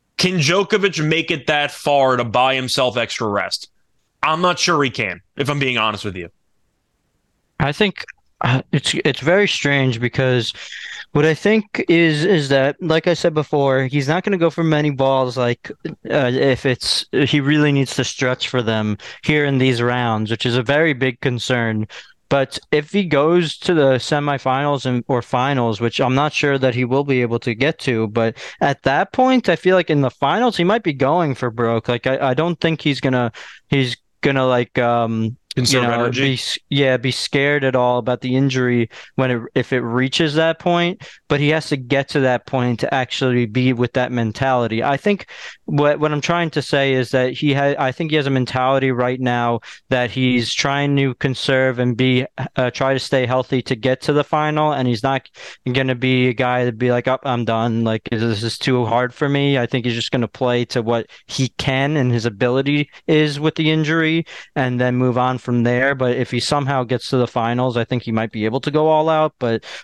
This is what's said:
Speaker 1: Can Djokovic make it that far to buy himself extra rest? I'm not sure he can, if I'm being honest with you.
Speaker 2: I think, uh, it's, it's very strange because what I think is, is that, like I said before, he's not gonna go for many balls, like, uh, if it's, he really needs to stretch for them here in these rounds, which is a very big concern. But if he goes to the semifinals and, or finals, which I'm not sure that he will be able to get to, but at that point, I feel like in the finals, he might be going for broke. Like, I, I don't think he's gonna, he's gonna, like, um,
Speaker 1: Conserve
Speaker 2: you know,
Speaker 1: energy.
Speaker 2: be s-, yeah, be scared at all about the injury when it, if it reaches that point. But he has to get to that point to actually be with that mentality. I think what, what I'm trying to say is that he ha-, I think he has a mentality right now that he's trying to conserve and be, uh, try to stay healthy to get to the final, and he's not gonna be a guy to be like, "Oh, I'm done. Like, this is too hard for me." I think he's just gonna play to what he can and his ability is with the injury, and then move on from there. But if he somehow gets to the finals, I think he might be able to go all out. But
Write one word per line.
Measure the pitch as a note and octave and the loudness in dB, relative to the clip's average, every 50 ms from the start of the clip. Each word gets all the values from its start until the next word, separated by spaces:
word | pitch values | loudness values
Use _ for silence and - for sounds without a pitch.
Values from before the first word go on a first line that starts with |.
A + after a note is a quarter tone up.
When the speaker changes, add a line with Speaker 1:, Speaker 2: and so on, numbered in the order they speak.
| _ _ _ - | _ _ _ -2
Speaker 1:
Can | - F#3 F#3 F3 | -2 0 0 0
Djokovic | C3+ D3+ F3 G3 G3 - A3 G3+ G3 G3 - D#3+ | 0 2 2 2 2 2 0 0 0 0 0 0
make | D#3 D3+ D#3+ E3 D#3+ D#3+ | 0 0 0 0 0 -2
it | E3+ C#3 - | -4 -4 -2
that | - D3+ D3 D3 C#3+ | -2 0 0 0 -2
far | - - - D3 C#3+ C#3 C3+ C3 B2+ B2 | -6 -4 -2 0 2 4 4 4 2 2
to | A#2 | 0
buy | A2+ G2+ B2 C3 C3 C3 | 0 2 2 2 2 2
himself | C3 B2+ A#2+ - C#3 C3 B2 G#2 B2 | 0 -2 -4 -2 0 0 0 0 -2
extra | A2+ - - - A#2 G#2+ | -4 -4 -4 -4 -2 -2
rest? | G2+ G2 F2+ F#2 - - - - _ _ _ _ _ _ _ _ _ - | -2 -2 -2 -4 -6 -8 -10 -12 _ _ _ _ _ _ _ _ _ -4
I'm | - D3+ D#3 E3 | -2 -2 0 2
not | F3+ F3+ F3 - | 2 0 0 0
sure | - F3+ E3+ D3 C#3 | 0 0 2 2 0
he | B2 | 0
can, | - - A2 F#2 E2+ F2 _ _ - - | -2 -4 -6 -6 -6 -10 _ _ -8 -6
if | C#3 C#3 | -4 -2
I'm | D3 C#3+ | -2 -2
being | C#3 B2+ B2 A2+ | -2 -2 0 0
honest | A2 G#2+ G#2 G2 - | 0 -2 -2 -4 -6
with | G#2 F2+ | -8 -8
you. | F#2 E2+ E2 _ _ _ _ _ _ _ _ _ _ _ _ _ _ _ _ _ _ _ _ _ _ _ _ _ - | -10 -12 -12 _ _ _ _ _ _ _ _ _ _ _ _ _ _ _ _ _ _ _ _ _ _ _ _ _ -4
Speaker 2:
I | C#3 C#3+ | -4 -2
think, | D3 - G#3+ F#3+ - - - - - _ _ _ _ - | 0 0 0 0 -2 -6 -14 -16 -20 _ _ _ _ -4
uh, | - B2 B2+ C3 - - | 0 0 0 0 0 0
it's, | - C#3+ - - | -2 -2 0 0
it's | - - - D#3 - - | -2 0 0 -2 -2 0
very | B2+ D#3 F3+ G3+ G#3 F#3+ | 2 2 4 4 4 2
strange | - - - C#3+ C#3+ C#3 C3 B2+ A2+ A2+ | 0 -2 0 0 2 2 2 2 0 0
because | B2 A#2+ - - C3 B2+ B2+ B2 A2 - - - - - - - - - - - - _ | -2 -4 0 0 2 2 2 2 0 -2 -6 -12 -14 -16 -16 -16 -16 -16 -16 -16 -10 _
what | - D3 D3 | 0 2 4
I | D#3+ D#3 | 2 2
think | - - G3+ A3 G#3+ G3+ _ - - - - | 2 2 2 2 2 0 _ -6 -4 0 4
is, | E3 E3+ E3+ D#3+ D3+ D3 D#3 | 4 4 6 4 2 2 2
is | G#3 F#3+ D#3 C#3+ C3+ | 2 2 2 2 2
that, | C#3 C3+ C3+ C#3+ C#3+ - | 2 2 2 2 0 -2
like | - D#3+ D#3+ E3 - | -2 0 0 2 2
I | F3+ | 0
said | E3 - - E3+ D3+ | 0 2 0 0 0
before, | D#3 D3 - D#3 D3 C#3 C3+ C3 C3 C3 | 0 -2 0 0 2 2 2 2 2 0
he's | B2+ C3+ D3 C3 C#3 | 0 0 -2 0 0
not | D#3+ F#3 - | 0 0 0
gonna | G#3 G3+ F3 | -2 0 2
go | E3 E3 | 0 0
for | - E3+ E3 | 0 0 0
many | D#3+ D#3 D3+ D3+ D3+ | 2 2 2 2 0
balls, | C#3 B2+ C3+ C3+ C3+ C3 C3 B2 A#2 | 0 2 2 2 2 2 2 0 0
like, | C3 B2 A#2+ A#2+ - - - - _ - | -2 0 0 -2 -4 -6 -16 -16 _ -12
uh, | - - - - - - D3+ C3+ B2 | -12 -12 -12 -6 -2 0 0 2 2
if | B2+ C3+ C#3+ C#3 B2 - - | 2 2 2 2 2 2 0
it's, | C3+ B2 - - - - - - - | -2 -2 -2 -2 -4 -2 -4 -4 -2
he | - C#3+ D3 A2+ D3 D3 | 0 0 2 2 2 2
really | C3+ C#3 D3+ D3+ D3+ D3 | 2 2 2 4 4 4
needs | C#3+ C#3 C3+ - - | 4 2 0 0 -2
to | - B2 | -4 -4
stretch | - - - C3+ B2+ B2+ - - - | -4 -2 -2 -2 -2 -2 -2 -4 -4
for | - B2+ | -2 -2
them | A2+ A2 A2 A2 G#2+ G#2+ G#2 - - - - - | 0 0 0 0 0 -2 -4 -4 -8 -16 -18 -8
here | - - D3+ D3+ D3 | -2 0 2 2 2
in | C#3+ C#3 B2+ | 2 2 2
these | C3 C3 B2 A#2 | 2 2 2 2
rounds, | A#2+ B2 B2 B2 B2 A#2 A2 G#2+ A2 G#2+ | 0 0 0 0 0 0 0 -2 -2 -4
which | A2+ - - | -4 -2 -2
is | B2 A#2 | 0 0
a | B2+ | 0
very | A2+ B2 C#3+ D3+ E3 D#3+ C#3 | 0 2 2 2 2 2 0
big | A#2+ C3 C3 A#2 - | 0 -2 -4 -4 -2
concern. | - C#3 B2 A2+ - - B2+ A#2+ A#2 A2+ A2 G#2+ G#2+ - - - - - _ _ _ - | -4 -4 -4 -2 -2 -2 0 0 0 0 -2 -2 -4 -6 -10 -18 -20 -20 _ _ _ -2
But | C#3 C#3 C3+ - - - - - | 0 0 0 -2 -6 -12 -6 -2
if | D#3 D3+ D3 - | -2 -2 0 0
he | - G#3 G3 | -2 -2 0
goes | D#3+ D#3 C#3+ D3 D#3+ F3 F3+ E3+ C#3+ - - | 2 2 2 4 4 4 2 2 0 -4 -6
to | - - F3 | -2 0 2
the | D#3 C#3 C3+ C3 | 4 4 4 2
semifinals | A#2+ - - D#3 C#3+ D3 D3 C#3 C3 - C3 C3 C3+ D3 D3 C#3+ B2+ - | 2 0 -2 -2 -2 0 -2 -2 -2 -2 -2 0 0 0 0 -2 -2 -2
and, | B2+ B2 A#2+ - | -2 -2 -2 -2
or | - C3+ A#2+ | -2 -2 -2
finals, | - - - B2 B2+ C#3 C#3+ B2+ A#2 A2+ G#2+ F#2+ | -2 -2 -2 0 0 2 0 0 0 0 0 0
which | A#2 A#2 - - | -2 -2 0 0
I'm | C#3 B2 B2+ | 0 2 2
not | C3+ D3 D3+ | 2 0 0
sure | - - D3+ C#3+ C#3 | 0 0 0 0 0
that | C3+ C3 B2+ A#2 | 2 0 0 0
he | B2 B2+ | 0 -2
will | A#2+ B2+ C#3 C#3+ | 0 0 0 0
be | C#3+ C3+ B2+ | 0 0 0
able | B2 A2+ A#2 A#2 | 0 0 -2 -2
to | - B2+ A2 | -2 -4 -2
get | G#2+ C3 D#3 D#3+ - | 0 0 -2 -2 -2
to, | - C3+ A#2+ A2 A2 | -2 -2 0 0 -2
but | G#2 A2 A#2 A2+ A2 A2 - - - - - | -2 0 0 0 0 -2 -6 -14 -14 -6 -2
at | E3 C#3+ C#3 - - | -2 -2 0 0 0
that | C3+ C#3 D#3+ G#3 - | 0 0 0 0 -2
point, | - - B3+ C4 C4 B3 - - | 0 0 2 4 2 2 2 2
I | E3 | 0
feel | - - F#3 F#3 | 2 2 2 2
like | F3+ E3 - | 2 2 2
in | D#3 D3 | 2 2
the | C#3 A#2+ | 2 0
finals, | - - C#3+ C#3 E3 G#3+ B3 A#3+ - | -2 -2 -2 0 0 2 0 0 0
he | - E3+ | 0 2
might | F#3 G#3+ A#3 | 2 2 0
be | - E3+ D3 | 0 -2 -2
going | B2+ - C3+ D#3+ F3+ E3 D3 B2 | 0 2 2 2 2 2 0 -2
for | - C3 A#2+ | -2 -4 -4
broke. | A2 A#2 A#2 A2+ A#2 A2+ - - | -2 0 0 0 0 0 0 -2
Like, | A#2+ A#2 - | -2 -2 0
I, | C3 C3+ - C#3 C3 | -2 -2 0 0 0
I | B2+ | 0
don't | D3 D#3+ F3 F3+ - | 0 0 -2 -2 -2
think | - E3 D#3+ - | -2 -2 -2 0
he's | - D3+ C3+ B2+ | -2 -2 -2 0
gonna, | - C3+ B2+ B2 A#2+ A2+ - - - - - - _ - | 0 0 0 0 0 -2 -4 -8 -20 -20 -20 -14 _ -2
he's | C#3+ C#3 C3 B2 A#2+ - _ _ _ - | 0 0 0 0 -2 -8 _ _ _ -2
gonna, | - C#3+ C3+ C3+ C3 | 0 0 2 2 2
like, | B2+ B2 B2 A#2 - - C3 | 2 2 2 0 0 -2 0
um, | A#2+ A#2+ A#2+ A#2 A#2 A2+ A2+ A2 A2 A2+ B2 - _ - - | 0 2 2 0 0 0 -2 -2 -2 -4 -4 -8 _ -8 -4
Speaker 1:
Conserve | B2+ B2 A2+ C3+ B2+ | -2 0 2 2 2
Speaker 2:
you | B2 A#2+ | 2 2
know, | A#2 | 0
Speaker 1:
energy. | A#2+ A#2+ A#2+ A#2+ B2+ | 0 0 0 0 0
Speaker 2:
be | C3+ C#3 | 0 0
s-, | B2+ A#2 - - - - _ - | -2 -2 -4 -6 -8 -8 _ -4
yeah, | D3 C#3 C#3 C3 B2+ | 0 2 2 2 2
be | A#2+ A#2+ C3 | 2 0 -2
scared | - - - - - C#3 C#3 C#3+ D3 D3 | -4 -4 -6 -2 0 0 2 2 2 0
at | C3+ C3 B2 | 0 0 2
all | B2+ B2 B2 B2 B2 | 2 2 2 2 0
about | A2 B2+ B2 - | 0 -2 -4 -2
the | - B2+ B2+ | -2 -2 0
injury | C3 C#3 C3+ C3 C3 B2+ B2 B2 A#2+ A2+ - - - - - - | 2 2 2 2 0 0 2 2 2 0 -2 -4 -16 -20 -10 -4
when | - C3 B2+ | -2 0 0
it, | B2 A#2 A2+ - - | 0 -2 -4 -4 -4
if | C3 B2 - C3 | -4 -2 0 -2
it | B2 | -2
reaches | A#2 A#2 A#2 B2 B2+ C3 - - E3 D3+ | -2 -2 -2 -2 -2 -2 -2 -2 -2 0
that | C#3+ D#3+ D#3+ E3 D#3+ - | 0 0 0 0 0 -2
point. | - F3+ F3 F3 F3 F3 F#3+ - - - - - _ - | -2 0 0 2 0 -2 -4 -6 -12 -20 -20 -12 _ -2
But | D3 C#3+ | 0 0
he | D3 D3 | 2 2
has | D#3 D#3+ - - | 0 0 -2 -4
to | D3 | -6
get | C3+ B2+ A#2+ C#3 C#3 C#3 - | -4 -2 -2 0 0 0 0
to | - D3 | 0 0
that | C3 B2+ B2 A#2+ - | 2 2 2 0 -2
point | - - C3 B2 B2 A#2+ - | -4 -2 -2 0 0 -2 -2
to | - - C#3 | -2 -2 -2
actually | C3+ B2 - - - C#3 B2+ B2 B2 A#2+ | -2 -4 -4 -4 -2 0 0 2 0 0
be | G#2+ G#2 B2+ B2+ C3 B2+ | 0 0 0 2 2 2
with | A#2 B2 A2+ | 2 0 0
that | - C3 B2 A#2+ | 0 -2 -2 0
mentality. | B2 A#2+ A2+ G#2+ G#2 - C3+ C3 B2+ B2 A#2 A2 A2 A2+ | -2 -2 -2 -2 -2 -2 0 0 0 0 0 0 -2 -2
I | - C#3+ C#3 | 0 0 -2
think | - - G#3 G3+ - - - - - - - - _ - | 0 0 0 -2 -2 -4 -14 -18 -18 -18 -18 -20 _ -8
what, | - D3+ C#3+ D3 D3 D3 D3 | -4 0 2 2 2 2 2
what | D3+ D3+ | 0 -2
I'm | D3+ C#3+ | -2 -2
trying | - - E3+ F3 E3+ D#3+ | -2 0 0 0 0 -2
to | - D3+ | -2 -4
say | - - D#3 C#3 C#3 C3+ C3 | -4 -2 0 0 2 2 2
is | C3 B2 - | 0 0 0
that | - C3 B2+ B2+ B2+ | 0 0 0 0 -2
he | - D3+ D3 | -2 0 0
ha-, | C3+ C#3+ C#3 C#3+ C#3+ - | 2 2 2 0 0 0
I | C#3+ C3 | -2 -2
think | - - E3 D#3 | -2 -4 -4 -2
he | D#3 | 0
has | D3+ C3+ | 0 0
a | C#3 | 2
mentality | C3+ C3 B2 - - B2+ B2+ C3 C3+ C3+ C3+ C3 | 0 0 0 0 -2 0 0 2 2 2 2 0
right | B2+ A#2+ B2 B2+ B2+ C3 | 0 0 0 -2 -2 -2
now | B2+ B2 B2 A#2+ A#2+ A#2+ A#2+ A2 - - - - _ - | -2 -2 0 0 0 0 -2 -2 -6 -10 -20 -14 _ -2
that | C3 B2 B2 A2+ | -2 0 0 -2
he's | - C3 B2+ B2+ B2+ B2 A2+ G#2 - | -2 0 0 2 2 2 0 -2 -4
trying | - - C#3+ C#3 C#3+ C#3+ C#3+ C#3+ | -4 -2 -2 0 0 0 2 2
to | C#3 C#3 C3 A#2+ | 2 2 0 -2
conserve | - - C3+ B2 - - - C3+ C3 C3 C3 A#2+ A#2+ | -2 -2 -4 -4 -2 -2 0 2 2 2 2 2 0
and | B2 B2 A#2 A2 | 0 0 0 2
be, | B2+ C3 B2+ B2 C3+ - - - C3 - - | 2 2 2 2 0 -2 -6 -10 -10 -6 -2
uh, | - B2 B2 | -2 -2 -2
try | - - C#3 C3+ C3+ | 0 -2 0 0 0
to | B2+ | -2
stay | - - C#3+ C3 B2+ | -2 -2 0 0 0
healthy | A#2 C3 C3 B2 - C#3 B2+ | 0 0 -2 -2 0 -2 -2
to | - - C3 | -2 -2 -4
get | A2 G#2+ C3 C3 - | -2 0 -2 -2 -2
to | - - D3 | 0 0 0
the | D3 C#3+ | 0 0
final, | - D#3+ D3+ D3+ D3+ D3+ D3+ D3+ D3+ | 0 0 0 0 0 0 0 0 0
and | C#3+ C3 B2+ B2 | 0 0 0 0
he's | A#2+ G#2+ | -2 0
not | B2+ C3+ C3+ C3 - - _ - - - - - - B2+ | 0 -2 -2 -2 -6 -10 _ -20 -20 -20 -16 -10 -6 -4
gonna | B2 C3+ C3 C3 B2+ | -2 0 0 0 -2
be | A#2+ C3 C3 C3 B2+ B2+ B2+ | 0 0 0 2 2 2 2
a | A#2 | 2
guy | G#2+ B2+ B2 B2 B2 B2 | 0 0 0 0 0 0
to | B2 | -2
be | A2+ G#2+ B2+ B2 | -2 0 0 0
like, | B2 A#2+ A#2+ C3 | 0 0 0 0
"Oh, | C3 - - | -2 -2 -2
I'm | C#3 B2 A#2+ A#2 | -2 -2 -2 0
done. | A#2 A2+ A2+ A#2 A#2+ A2+ A2+ A2+ | 0 0 0 0 0 0 0 0
Like, | A2+ A2 A2 - - | 0 0 -2 -4 -4
this | - A2 A#2 A#2 A2 G#2 | -4 -2 -2 -2 -2 -2
is | A#2 A2+ - | -4 -6 -6
too | - - C#3 B2+ B2 A#2+ | -4 -2 0 2 2 2
hard | A2 A2+ B2 B2+ B2 | 2 2 0 0 -2
for | - - D3+ C#3 | -2 -2 -2 0
me." | C#3+ C#3+ C#3 C#3+ C#3 C3 | 0 2 2 2 2 0
I | A#2+ | 0
think | - - B2 A2+ | -2 -2 -2 -2
he's | B2 A2+ | -2 -4
just | A#2 - - | -4 -4 -4
gonna | - B2+ A#2 G#2 | -2 -2 -2 -2
play | - - B2+ B2 B2 A#2+ A#2+ | -4 -2 -2 0 0 0 -2
to | - - B2+ | -2 -2 -4
what | A2 A2+ A#2+ A#2 A2 - - - _ | 0 0 0 -2 -2 -6 -14 -20 _
he | - - - C3 A#2 _ - | -10 -4 -4 -4 -4 _ -4
can | - C#3 C3 C3+ C#3 C#3+ D#3 D3 | -4 -2 0 0 0 0 0 0
and | B2+ B2 | 2 2
his | A#2+ A#2 A2 | 2 0 0
ability | A#2+ G2+ G2 B2+ B2 B2 C3+ C3+ C#3+ D3 D3 C#3+ - - - - | -2 -2 0 0 0 2 0 0 0 0 -2 -2 -4 -8 -10 -2
is | - D#3 D#3 D#3 D3+ C#3+ C#3+ | 2 2 2 2 2 0 -2
with | D3+ D#3 - | -2 -2 0
the | - D#3+ D#3 | 0 0 2
injury, | D#3 D#3 D#3 D3 E3 E3 D#3+ D#3 D#3+ E3 D#3+ - - - - - - | 2 2 2 2 2 2 2 2 0 0 -2 -6 -10 -20 -16 -8 -4
and | D#3 B2+ B2+ B2 B2 | -2 -2 0 0 0
then | B2+ B2 B2 | 0 0 2
move | B2 B2+ B2+ A#2 B2 | 2 2 2 2 2
on | B2 B2+ B2+ A#2+ | 0 0 -2 -4
from | - B2+ B2 A#2+ A#2 | -4 -2 0 2 2
there. | A#2+ B2 B2 C3 C#3 C#3+ | 2 2 2 2 0 0
But | B2+ C3 B2 B2 | 0 0 0 0
if | C3 A#2+ - | 0 -2 -2
he | B2+ A#2+ | -2 -4
somehow | - - D3+ C#3+ C#3 C3+ C#3+ C3 B2+ | -2 0 0 0 0 0 0 -2 0
gets | A2 B2+ A#2+ - - | -2 -2 -4 -2 -2
to | C#3 | 0
the | B2+ A#2+ | 0 0
finals, | - - B2 A2+ A#2 A#2+ B2 B2+ B2+ A#2 | 0 0 -2 0 0 0 0 0 0 0
I | A#2+ A2+ | -2 -2
think | - C3 A#2 - | -2 -4 -4 -4
he | A#2 | -2
might | A2+ A2+ A2+ G#2+ | -2 -2 -2 -2
be | - A2 G#2+ | -4 -4 -2
able | A2 A#2 C3 | -2 -2 -2
to | - D3+ | -4 -2
go | C#3+ D#3 D#3 | 0 2 2
all | D#3+ D#3 D#3 D#3 D#3+ | 4 2 2 2 2
out. | D#3+ D#3 D#3 D3+ - - | 2 0 0 -2 -2 -4
But | C3 A#2 A2+ A2 - - - - | -4 -2 -2 -2 -4 -8 -18 -14